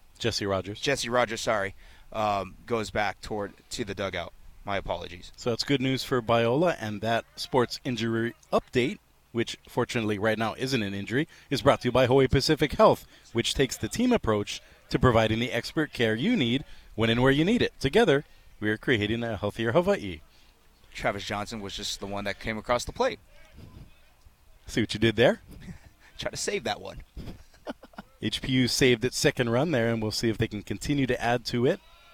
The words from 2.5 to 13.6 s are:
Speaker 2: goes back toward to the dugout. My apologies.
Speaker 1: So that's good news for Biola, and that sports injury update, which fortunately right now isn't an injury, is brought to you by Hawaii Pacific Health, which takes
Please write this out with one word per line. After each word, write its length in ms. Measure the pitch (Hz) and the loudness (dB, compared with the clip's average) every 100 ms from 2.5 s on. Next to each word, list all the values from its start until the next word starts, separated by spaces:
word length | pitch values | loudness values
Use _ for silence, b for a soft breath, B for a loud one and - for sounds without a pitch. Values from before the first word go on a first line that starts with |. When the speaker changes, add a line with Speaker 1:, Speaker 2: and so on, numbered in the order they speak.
| 80 - | -12 -4
Speaker 2:
goes 240 | 113 101 | -4 -2
back 280 | 113 101 - | -2 -2 -4
toward 320 | - 110 101 - - | -8 -6 -6 -10 -14
to 120 | - | -8
the 120 | 101 98 | -8 -4
dugout. 360 | 98 90 82 - - - | -4 -4 -10 -14 -20 -16
My 140 | 101 98 | -6 -6
apologies. 560 | 95 87 85 87 - - | -4 -6 -6 -14 -18 -8
Speaker 1:
So 140 | 123 | -4
that's 160 | 113 - | -4 0
good 160 | 139 | 0
news 240 | 131 131 - | 0 -2 0
for 160 | 127 | -2
Biola, 560 | 110 117 117 135 175 - | 2 2 4 2 2 0
and 220 | 107 104 | -6 -6
that 240 | 110 113 - - | -2 -2 -2 -14
sports 460 | - 135 117 - | -2 0 0 -2
injury 500 | 139 117 117 113 117 - - | -6 -4 -2 0 -2 -6 -2
update, 460 | 202 - 127 131 208 _ _ _ | -2 0 0 0 -4 _ _ _
which 240 | 113 113 - - | -4 -4 -6 -8
fortunately 500 | - 120 123 107 104 | -4 -2 0 -2 0
right 200 | 110 107 | 0 0
now 160 | 113 - | -2 -2
isn't 240 | 131 131 | -2 -2
an 120 | 101 | -2
injury, 340 | 98 98 123 165 B B | -6 -4 -2 -4 B B
is 120 | 131 | 0
brought 200 | 123 117 | 4 4
to 80 | 123 | 2
you 20 | |
by 140 | 127 123 | 2 4
Hawaii 240 | 135 131 | 6 6
Pacific 420 | 139 - 151 151 | 2 2 2 0
Health, 320 | - 214 120 - B B | 6 6 6 -2 B B
which 200 | 113 - | -4 -2
takes 220 | - | 0